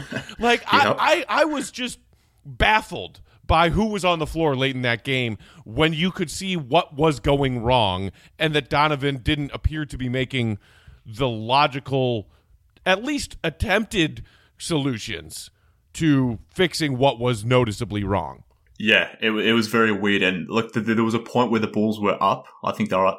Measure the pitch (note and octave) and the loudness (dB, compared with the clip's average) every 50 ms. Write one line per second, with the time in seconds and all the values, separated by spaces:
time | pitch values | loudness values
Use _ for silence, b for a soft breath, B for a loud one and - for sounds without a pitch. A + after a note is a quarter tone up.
0 | C#3 - - - - - - - G#3+ A#3+ A#3+ - - - G#3 C#4 - G#3 - - | -4 -6 -10 -10 -10 -12 -8 -2 0 2 2 0 0 2 2 4 4 4 2 2
1 | A3+ C#4 D#4 F4+ C4+ - G#3+ C4+ D#4 D#4+ D4+ C#4 C#4+ - - - B3+ A#3 - - | 2 2 2 0 0 -2 0 2 2 2 0 -2 -6 -8 -8 -8 -8 -8 -8 -12
2 | _ _ _ _ _ _ _ _ - C#3+ C3 - A3 G#3 A3 G#3+ G#3+ - F3+ A#2+ | _ _ _ _ _ _ _ _ -20 -16 -4 0 2 2 4 2 0 -2 -6 -10
3 | F#2 E2 - - b b b b - - F3 D#3+ E3+ E3+ C#3+ F3 A3 A3 G#3 G3 | -10 -10 -14 -20 b b b b -4 0 2 4 4 4 2 2 0 0 -2 -2
4 | F3+ F3+ F3 D#3+ D3+ B2+ C3+ D#3+ E3 D3+ C3+ B2+ C3+ C3+ C3 B2+ B2+ A#2+ A#2 A2+ | 0 0 0 0 -2 -4 -2 -2 0 0 0 0 0 -2 -2 -2 -2 -2 -2 -2
5 | - C#3 C3+ B2+ B2 A2+ G#2+ B B B B B B G2 A2 C3+ D#3 D#3+ E3 D3 | -2 -2 -2 -2 -2 -2 -4 B B B B B B -8 -2 0 0 2 2 0
6 | F3 F#3+ - - F3 C#3 - - F#3 F#3+ F#3 E3+ C#3 A2+ C#3 E3 F3 - D3+ C3+ | -2 -2 -2 -4 -6 -6 -6 -6 -6 -4 -4 -4 -2 0 2 2 2 0 -2 0
7 | D#3 D#3+ C#3+ A#2 - D3+ C#3+ C#3 C#3 C3 B2+ A#2+ G#2+ A#2+ B2+ B2 G#2+ F#2+ F#2 F#2 | 0 0 0 0 0 0 2 2 2 0 -2 -2 0 2 2 2 2 2 0 -2
8 | F#2+ F#2+ b b b b b - D#3+ D#3+ D3+ D3 B2+ - D#3 C#3+ D3+ D#3 D3+ C#3 | -4 -6 b b b b b -4 -2 -2 0 -2 -2 0 0 2 2 2 0 0
9 | C3+ C#3+ C#3 B2+ G#2 D3+ D#3 D3 D3 C3+ - A#2 - - D#3 D#3 D3+ - - B2 | -2 -2 -4 -4 -2 -2 -2 -2 -4 -6 -6 -4 -4 -2 -2 -2 -6 -8 -8 -6
10 | B2+ B2 A#2+ C3 C3 B2+ - C3 A#2 A2+ G#2 G#2 b b b b b b b b | -6 -4 -2 -2 -2 -2 -2 -2 -2 -2 -2 -4 b b b b b b b b
11 | b A2 A2 G#2+ C#3 B2 A2+ G#2+ A2 A2+ B2+ C#3+ D3 D3+ B2+ C#3 - - C#3 C3+ | b -16 -6 -4 -2 -2 -2 -4 -2 0 2 4 4 2 0 -4 -6 -4 -2 0
12 | C3 B2 A#2+ G#2+ F#2+ - _ _ _ _ _ _ _ _ _ _ _ F3+ F#3 G3 | 0 0 -2 -4 -6 -10 _ _ _ _ _ _ _ _ _ _ _ 0 0 0
13 | A#3 C#4+ D4+ C4 - - - - - E3 D3 - - A3+ F#3 A3 A3 - - G3 | 0 -2 -4 -4 -6 -8 -10 -8 -6 -6 -6 -4 -2 0 0 0 0 -2 -2 0
14 | D#3+ D3+ B2 A2+ b b b b b b b - - - E3+ D3 C3+ C#3 B2 G#2+ | 0 0 -2 -8 b b b b b b b -14 -8 -4 -2 -2 -2 -2 -4 -4
15 | - A2 F#2+ D#2+ D#2 D#2+ - - - - _ _ _ _ _ _ _ _ - - | -6 -8 -10 -10 -12 -14 -16 -16 -18 -18 _ _ _ _ _ _ _ _ -6 0
16 | E3 D#3+ C#3+ C3+ C3 B2 A2+ - - _ _ - F#3 E3 - - D#3+ D3 C3 A#2+ | 2 4 4 4 2 0 -2 -6 -10 _ _ 0 0 0 0 -2 -2 -2 0 2
17 | C3+ C#3 B2 A2+ A#2+ B2 B2 G#2 G#2+ A#2+ B2+ B2+ B2+ A2 G2+ - A#2+ F#2 G#2 G#2 | 2 2 2 2 0 -2 -2 -2 0 2 4 4 4 2 0 -4 -6 -6 -4 -4
18 | G2+ F#2+ G2+ F#2 D#2+ C#2 C2 - - _ _ _ _ _ _ - - G#2+ G#2+ F#2 | -2 0 0 0 -2 -4 -8 -14 -20 _ _ _ _ _ _ -2 2 4 6 6
19 | E2+ - - - A2+ A2+ A2 G#2+ F#2 A2 A2+ A#2 G#2+ G#2 A2+ A#2 A2+ A2 G#2 F#2 | 4 2 -2 -2 -2 0 0 2 2 4 4 2 2 2 2 2 4 4 2 2
20 | G#2 G2+ G2+ G2 F#2+ F#2 F#2 E2+ D#2+ - G#2 A2+ A2+ - - A#2+ G#2 A2+ A2+ G#2+ | 2 2 2 4 2 2 0 -2 -4 -4 -2 -2 -2 -2 -4 -4 -2 0 2 2
21 | A2+ A2+ A2 A2 A2+ - - A#2+ B2+ G#2+ A2+ A2 G#2+ G2+ - G#2+ G#2+ A2 G#2 G#2 | 2 2 0 -2 -4 -2 0 0 2 2 2 0 0 0 0 0 0 0 0 0
22 | G#2 G2 - - F#2+ G2 G#2+ - B B B B - - G2 - G#2+ - F#2 F#2 | 0 -2 0 2 2 0 0 0 B B B B -6 -6 -4 -2 -2 -2 0 2
23 | F#2+ F#2+ - | 2 2 0